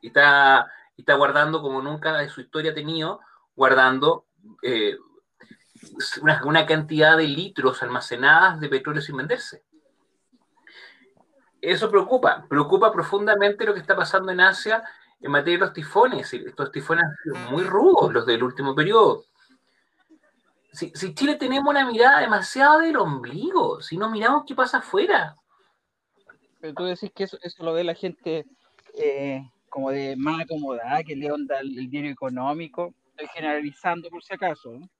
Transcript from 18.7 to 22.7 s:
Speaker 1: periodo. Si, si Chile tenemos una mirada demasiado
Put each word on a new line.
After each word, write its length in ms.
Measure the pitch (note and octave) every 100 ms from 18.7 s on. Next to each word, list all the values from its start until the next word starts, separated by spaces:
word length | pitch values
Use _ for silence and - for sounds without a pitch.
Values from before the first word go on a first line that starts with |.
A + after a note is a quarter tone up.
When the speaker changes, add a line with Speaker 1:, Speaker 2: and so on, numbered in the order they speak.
Speaker 1:
periodo. 500 | C#3 D#3 A3+ F#3+ A2 - _ _ _ _ _ _ _ _ _ _ _ _ _ _
Si, 220 | - E3
si 200 | - F#3
Chile 200 | D3+ C#4 D4
tenemos 340 | B3+ C4+ C#4
una 140 | C#4+
mirada 360 | C4 A3+ A#3+ C#4
demasiado 600 | A3+ G#3 - C4 C#4